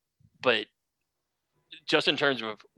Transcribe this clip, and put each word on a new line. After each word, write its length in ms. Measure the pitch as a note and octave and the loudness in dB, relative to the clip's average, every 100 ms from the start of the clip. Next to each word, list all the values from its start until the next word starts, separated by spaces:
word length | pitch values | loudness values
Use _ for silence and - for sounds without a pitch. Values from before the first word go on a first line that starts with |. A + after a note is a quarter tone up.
| _ _ _ _ | _ _ _ _
but 240 | B2+ A2+ G#2+ _ _ _ _ _ _ _ _ _ _ - - | 0 0 -2 _ _ _ _ _ _ _ _ _ _ -20 -2
just 220 | D3+ F3 | 0 2
in 100 | C#3+ | 0
terms 240 | C#3+ B2+ | -2 -2
of 180 | A2 G#2 - | -6 -12 -18